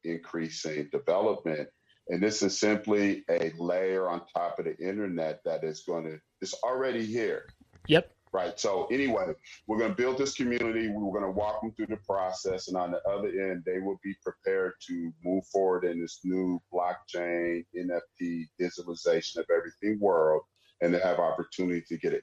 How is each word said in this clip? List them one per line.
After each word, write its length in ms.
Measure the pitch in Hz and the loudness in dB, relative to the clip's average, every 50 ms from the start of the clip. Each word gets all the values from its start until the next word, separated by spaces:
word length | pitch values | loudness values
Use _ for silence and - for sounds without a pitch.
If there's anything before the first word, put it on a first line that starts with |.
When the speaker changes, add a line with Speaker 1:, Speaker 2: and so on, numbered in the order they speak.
| - | -6
Speaker 1:
increasing 840 | 82 85 82 - - - 82 82 80 - - - 78 76 76 73 - | -6 -6 -6 -6 -6 -6 -4 -4 -4 -6 -6 -6 -4 -4 -4 -4 -4
development. 800 | - 71 - - 85 95 104 110 98 - - 82 78 73 73 - - _ _ _ _ _ - - | -4 -2 0 2 2 4 4 2 2 0 -2 -4 -2 -4 -4 -8 -10 _ _ _ _ _ -8 -4
And 140 | 87 87 101 | -2 2 2
this 200 | 107 107 - 101 | 2 2 2 2
is 160 | 95 - - | 2 2 4
simply 680 | - 104 107 101 - 107 104 104 101 98 98 - - - | 4 4 4 4 2 2 2 4 4 4 2 0 0 0
a 220 | 85 85 82 82 78 85 | 2 2 2 0 -2 -2
layer 500 | 87 87 87 92 95 95 95 95 92 90 | -2 0 0 2 2 2 2 2 0 0
on 140 | 87 87 - - - | -2 -4 -6 -4 -4
top 240 | 85 87 85 85 - | -2 -2 -2 -2 -4
of 60 | 85 | -4
the 120 | 82 78 - | -4 -4 -4
internet 640 | 85 92 98 104 104 95 87 82 80 78 76 - - | -4 -4 -2 -2 -2 -2 -2 -2 -2 -2 -4 -4 -4
that 180 | 85 80 78 80 | -4 -4 -2 -2
is 200 | 80 80 - - | -4 -6 -6 -6
gonna, 340 | - 87 82 80 80 80 80 _ _ _ - | -4 -4 -4 -4 -6 -10 -12 _ _ _ -12
it's 140 | - - - - - | -10 -10 -8 -4 -4
already 420 | 120 127 131 135 131 120 117 113 | -2 0 0 0 0 0 0 -2
here. 400 | 107 110 120 110 95 78 - - - - _ - _ _ - - | -2 -2 -2 0 0 -2 -4 -6 -10 -18 _ -20 _ _ -10 0
Speaker 2:
Yep. 240 | - 151 - - - _ _ _ _ | 4 4 4 4 2 _ _ _ _
Speaker 1:
Right. 300 | - 95 90 87 87 - | -2 -2 -2 -2 -2 -2
So 260 | - 107 98 90 90 - | 0 0 0 0 0 0
anyway, 420 | 117 135 139 131 113 98 92 87 - - - - - - _ | 0 0 2 2 2 0 0 -2 -4 -6 -10 -20 -20 -12 _
we're 120 | - 110 110 | -2 0 2
gonna 160 | 117 107 98 | 2 2 2
build 240 | 107 123 127 127 131 | 2 2 2 2 2
this 160 | 139 135 - | 0 0 0
community. 560 | - 131 120 120 120 117 113 113 113 113 107 | 0 0 0 2 0 0 0 0 0 0 0
We're 280 | 104 104 104 98 95 104 | 0 -2 -2 -2 0 0
gonna 140 | 98 95 92 | 0 0 0
walk 300 | 101 104 107 107 - 110 | 0 0 0 0 -2 -4
them 100 | 113 107 | -6 -4
through 140 | - 107 | -4 -4
the 100 | 104 110 | -4 -4
process. 720 | 104 - - 98 98 92 92 92 - - 95 92 92 - 90 | -4 -2 0 0 2 2 0 -2 -2 -2 -2 -2 -2 -2 -4
And 80 | 92 | -2
on 140 | 92 87 87 | -2 -2 0
the 120 | 87 87 - 95 | -2 -2 -2 0
other 200 | 101 101 101 101 | 0 0 0 -2
end, 340 | 87 95 98 95 92 87 82 | -2 0 -2 -2 -2 -4 -2
they 140 | 92 92 92 | -2 -2 -2
will 200 | 95 98 98 95 - | 0 -2 -4 -4 -6
be 100 | 98 98 - - | -8 -8 -6 -6
prepared 520 | - - _ - 98 95 95 92 90 90 - - | -8 -8 _ -2 0 0 2 0 0 -4 -6 -10
to 260 | - 87 87 85 82 82 80 - | -8 -6 -4 -4 -6 -8 _ -2
move 220 | 87 92 98 95 | 0 0 0 0
forward 380 | - - 98 95 92 92 90 92 | 0 2 2 4 4 4 4 2
in 140 | 87 85 85 | 0 0 -2
this 220 | 85 82 - - - | -4 -6 -8 -6 -4
new 360 | 92 92 92 92 90 90 87 - _ | -2 0 2 2 0 0 -2 -4 _
blockchain, 960 | - 90 87 90 90 - - - - 90 87 87 85 85 85 85 85 85 85 _ - | -2 -2 0 0 -2 -6 -8 -8 -6 -4 -2 -2 0 0 0 0 -2 -2 -4 _ -8
N 160 | 87 90 90 87 | -6 -4 -2 -2
F 80 | 85 - - _ - | -2 -4 -6 _ -6
T 280 | 90 85 85 82 80 78 _ - | -4 -4 -4 -4 -6 -8 _ -4
digitalization 800 | 90 87 - - 85 87 85 - - 85 82 82 - - - 82 | -4 -4 -4 -6 -8 -8 -6 -2 2 2 4 4 2 -2 -4 -4
of 80 | 80 - | 0 2
everything 480 | 85 85 85 85 - - - 104 107 104 | 2 2 2 0 -6 -4 -2 -2 0 4
world, 440 | 101 98 90 82 78 78 78 78 - _ _ _ _ _ _ - 85 | 4 4 6 6 6 6 4 2 0 _ _ _ _ _ _ 0 2
and 100 | 85 87 | 2 4
they 60 | 90 | 4
have 180 | 92 92 87 87 | 4 2 2 4
opportunity 640 | 87 82 80 - 87 - - - 92 90 87 85 82 - | 2 2 0 -2 -4 -6 -4 -2 0 0 0 -2 -4 -6
to 80 | 85 | -6
get 160 | 80 - 85 82 | -4 -2 0 0
an 80 | 82 | 0